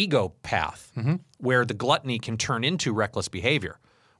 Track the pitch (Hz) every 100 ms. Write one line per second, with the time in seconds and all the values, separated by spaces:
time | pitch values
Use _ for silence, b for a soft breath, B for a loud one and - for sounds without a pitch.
0 | 196 139 95 - - 104 76 - - -
1 | 117 180 - - 123 127 117 107 123 156
2 | 135 117 - 113 - 120 127 180 - 107
3 | 104 - 92 92 104 147 87 - b b
4 | b